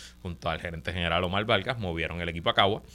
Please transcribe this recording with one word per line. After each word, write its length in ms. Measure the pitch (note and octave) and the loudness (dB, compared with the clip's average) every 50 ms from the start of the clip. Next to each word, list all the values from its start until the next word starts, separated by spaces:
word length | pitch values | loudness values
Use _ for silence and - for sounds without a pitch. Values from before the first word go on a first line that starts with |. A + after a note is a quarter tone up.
| - - - - - | -18 -18 -16 -12 -10
junto 260 | F2+ E2 - - E2+ | -10 -8 -4 -4 -2
al 100 | D#2+ D#2 | -2 -2
gerente 320 | - F2 E2 D#2 - - | -4 -6 -6 -6 -6 -4
general 320 | E2+ F2+ E2+ E2+ E2+ F2 F#2 | -2 0 0 2 2 2 2
Omar 220 | F2 F#2 G2+ G#2+ | 2 0 0 2
Vargas, 320 | A2+ A2+ G2 F#2+ A#2+ B2+ | 2 2 2 2 0 -4
movieron 440 | A#2 G2+ F2 E2 E2 D#2+ D#2+ E2 F2 | -2 -2 -2 -2 -2 -2 -2 -4 -4
el 80 | E2+ E2+ | -4 -4
equipo 200 | E2 E2+ D#2+ A#2 | -4 -2 0 2
a 60 | - | 4
Caguas. 280 | A#2+ G#2 F#2 - - - - | 6 6 6 4 2 -4 -12